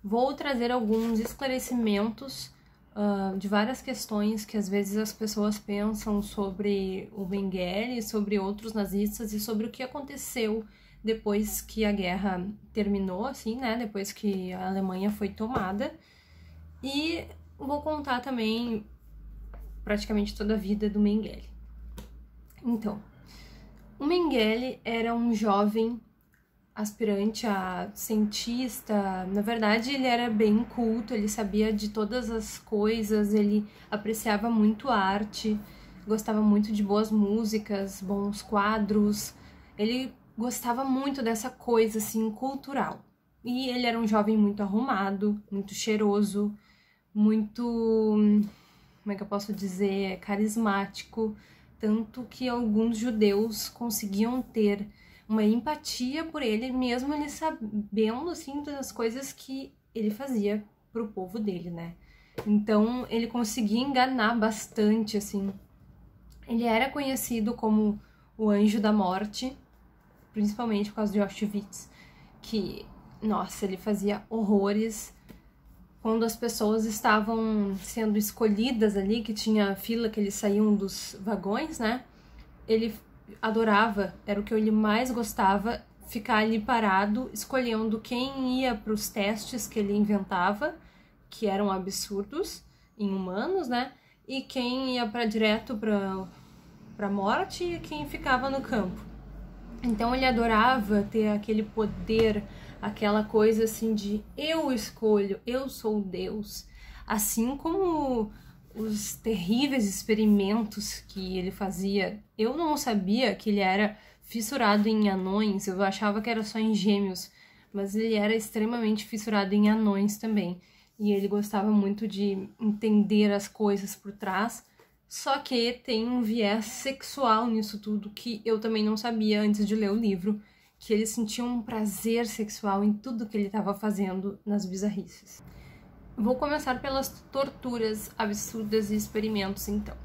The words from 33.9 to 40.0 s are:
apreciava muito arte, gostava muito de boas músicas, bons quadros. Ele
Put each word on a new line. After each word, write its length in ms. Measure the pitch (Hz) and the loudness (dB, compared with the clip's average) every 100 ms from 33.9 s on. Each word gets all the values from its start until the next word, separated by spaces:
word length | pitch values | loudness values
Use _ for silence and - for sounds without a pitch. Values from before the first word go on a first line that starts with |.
apreciava 580 | 214 208 220 233 208 233 | -6 -4 -4 0 0 2
muito 400 | 226 214 214 269 | 4 4 4 2
arte, 680 | 220 190 202 208 - 220 214 - - - - - | 2 2 0 -2 -4 -2 -2 -6 -18 -20 -16 -2
gostava 340 | 214 214 214 | -2 0 4
muito 300 | 214 208 208 | 6 6 4
de 100 | 208 | 0
boas 300 | 202 208 220 | 2 2 4
músicas, 880 | 220 202 220 220 214 214 202 196 190 | 4 4 2 2 -2 -2 -4 -4 -6
bons 400 | 190 202 202 208 | -4 -2 -2 -4
quadros. 920 | - 208 202 220 208 214 208 208 - - - - - - | 0 2 2 2 2 4 4 2 -4 -14 -20 -20 -20 -4
Ele 340 | 214 254 | -2 0